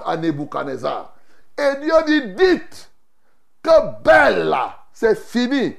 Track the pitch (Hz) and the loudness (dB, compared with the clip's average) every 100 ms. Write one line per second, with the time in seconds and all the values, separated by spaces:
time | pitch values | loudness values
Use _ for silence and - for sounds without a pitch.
0 | 175 165 165 147 147 139 139 123 143 131 | -6 -4 -4 -4 -6 -8 -8 -8 -6 -8
1 | - - - - - - 285 277 311 320 | -10 -18 -20 -20 -14 -4 -2 -2 2 2
2 | 311 302 226 190 370 339 - - - - | 4 0 0 2 4 2 -2 -16 -20 -20
3 | - - - - - - 330 320 - - | -20 -20 -20 -20 -20 -6 2 4 4 0
4 | - 320 277 185 160 139 110 - - - | 4 4 4 2 0 -2 -4 -8 -20 -2
5 | 220 214 - 240 247 277 175 | 0 0 -4 -4 -2 -2 -2